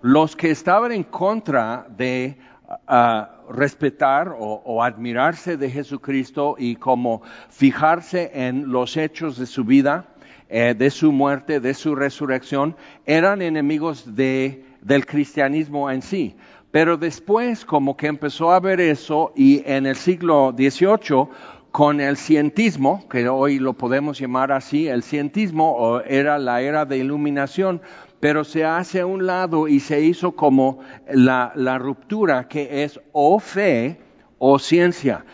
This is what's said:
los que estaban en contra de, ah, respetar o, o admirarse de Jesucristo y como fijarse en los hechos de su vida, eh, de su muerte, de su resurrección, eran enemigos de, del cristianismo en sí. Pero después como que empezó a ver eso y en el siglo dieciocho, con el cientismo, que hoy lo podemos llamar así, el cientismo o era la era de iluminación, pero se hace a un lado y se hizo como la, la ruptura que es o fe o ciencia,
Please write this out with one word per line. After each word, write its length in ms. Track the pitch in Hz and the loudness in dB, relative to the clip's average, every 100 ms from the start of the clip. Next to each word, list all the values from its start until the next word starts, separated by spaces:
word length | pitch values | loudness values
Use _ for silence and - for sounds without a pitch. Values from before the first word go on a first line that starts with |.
los 340 | 123 143 156 - | 2 4 4 0
que 160 | 165 | -2
estaban 400 | 151 - 196 240 | -2 2 2 2
en 120 | 226 | -4
contra 840 | 160 - 185 220 214 135 110 123 - 101 | -6 -4 -2 -2 -2 -2 -2 -6 -12 -6
de, 420 | 127 127 127 139 - _ - - - | -4 -4 -6 -10 -20 _ -16 -16 0
ah, 480 | 127 120 113 104 - - | 2 4 2 -4 -16 -14
respetar 760 | 117 139 - 143 - 139 139 180 | -2 -2 0 -4 0 2 2 -2
o, 320 | 131 107 107 | -6 -8 -8
o 200 | - 113 | -6 -2
admirarse 760 | 123 107 120 117 147 170 175 160 | -2 -2 -6 0 0 0 -6 -6
de 140 | 139 | -6
Jesucristo 840 | 131 139 143 - 139 131 - 143 131 | -6 -10 -10 -4 -4 -4 -4 -4 -2
y 200 | 120 120 | -6 -6
como 480 | - 123 123 113 - - - | -2 -2 0 -4 -8 -20 -20
fijarse 800 | - 139 113 156 170 170 180 170 | 2 2 4 2 2 -2 -6 -4
en 400 | 143 127 127 139 | -4 -4 -4 -4
los 240 | 127 123 160 | -2 -2 -2
hechos 440 | 156 - 160 123 | -4 -4 -10 -8
de 80 | 127 | -8
su 160 | - | -6
vida, 420 | 113 135 139 160 180 _ - - _ | 2 4 4 -2 -6 _ -20 -20 _
eh, 260 | 113 117 113 | 0 2 2
de 140 | 131 | 0
su 200 | - 156 | 2 2
muerte, 480 | 139 139 139 131 151 | 4 0 -2 -2 -4
de 140 | 123 | -2
su 220 | 135 160 139 | -4 -4 -2
resurrección, 800 | 139 - 147 127 - 139 147 165 - - - | -4 -4 -4 -4 -2 -2 -2 -4 -18 -16 -2
eran 340 | 156 185 202 | 2 2 0
enemigos 720 | 175 156 143 156 160 135 123 107 | -2 -2 -2 -2 -4 -8 -10 -2
de, 500 | 131 131 131 135 - _ | 0 0 -2 -6 -18 _
del 260 | 101 139 127 | 0 0 2
cristianismo 840 | 147 139 - 135 151 151 147 143 | -2 -4 0 0 0 -4 -4 -4
en 140 | 131 | -4
sí. 320 | - 196 120 - - - _ | -4 -4 -4 -8 -20 -20 _
Pero 260 | 151 160 165 | 2 2 0
después 680 | 165 - - 214 247 226 - | -2 -8 -2 0 0 -6 -2
como 320 | 151 139 139 | 0 0 -2
que 80 | 151 | -4
empezó 460 | 151 147 - 165 | -4 -6 -2 2
a 80 | 185 | 4
ver 200 | 185 185 | 4 2
eso 540 | 170 147 - 151 160 - | 2 0 -2 -2 -2 4
y 280 | 135 143 143 | 6 6 2
en 220 | 135 135 | -2 -2
el 80 | 131 | -2
siglo 560 | - 185 175 151 135 | -2 0 2 4 4
dieciocho, 800 | 120 135 - 185 214 - 135 139 - - - _ | 2 0 2 2 2 2 0 0 -6 -20 -20 _
con 300 | - 147 147 | 2 2 2
el 160 | 139 139 | -2 -4
cientismo, 920 | - 156 147 190 226 147 135 190 - | 0 2 2 2 0 2 0 0 -4
que 200 | 127 120 | -2 0
hoy 300 | 135 139 139 | 0 0 0
lo 140 | 131 | -2
podemos 460 | 120 123 131 147 139 | -4 -2 -2 -2 -6
llamar 320 | 135 127 135 | -4 -2 0
así, 360 | 135 - 143 160 | -2 -2 -4 -2
el 160 | 123 | -4
cientismo 720 | - 147 143 202 208 156 160 120 | -4 -6 -4 -4 -4 0 0 0
o 260 | 117 120 | 0 -2
era 380 | 123 135 143 147 | -2 0 0 0
la 220 | 131 120 | -2 -2
era 220 | 135 151 143 | -2 -2 -2
de 120 | 135 | -4
iluminación, 840 | 131 147 147 143 139 - 190 175 - - - _ | -4 -4 -4 -4 -4 -2 -2 -4 -10 -20 -20 _
pero 240 | 147 151 | 0 0
se 220 | 147 160 160 | -2 -2 -2
hace 360 | 165 180 190 | -2 -4 -4
a 40 | 180 | -4
un 220 | 190 185 | -4 -2
lado 400 | 185 185 160 156 | -2 -2 0 2
y 120 | 139 | 0
se 220 | - 147 | 2 2
hizo 300 | 156 175 185 | 2 2 -2
como 480 | 175 151 135 131 131 - - - | 2 4 4 2 -2 -14 -20 -2
la, 440 | 135 127 127 123 | 4 6 4 -2
la 240 | 147 127 131 | -2 -2 -2
ruptura 720 | 127 139 - 214 190 131 127 | -4 -8 -8 -2 2 0 -2
que 360 | 151 135 139 | -8 -6 -4
es 160 | 147 - _ | -6 -8 _
o 280 | 151 143 202 | 0 2 2
fe 640 | - 190 202 123 123 170 - _ _ _ | 0 -2 0 0 -2 -6 -18 _ _ _
o 180 | 131 139 | 4 4
ciencia, 680 | - 170 175 170 139 95 - | 4 2 2 0 -2 -4 -8